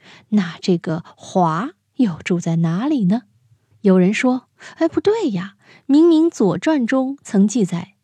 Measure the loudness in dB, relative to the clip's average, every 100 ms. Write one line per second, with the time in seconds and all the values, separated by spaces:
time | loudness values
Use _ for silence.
0 | -20 -20 -4 -2 -2 -6 -2 -2 -2 -8
1 | -8 -20 -6 0 0 -2 -6 -12 _ -4
2 | -4 -4 -6 -4 -2 -2 -2 -2 -2 -2
3 | 0 -2 -6 _ _ _ _ _ 2 4
4 | 2 2 -2 -2 _ _ -16 -4 -2 0
5 | 0 0 -2 -4 -8 _ _ -12 0 4
6 | 6 4 2 2 0 0 0 0 0 -2
7 | -2 -8 -2 2 2 2 -2 -4 -10 _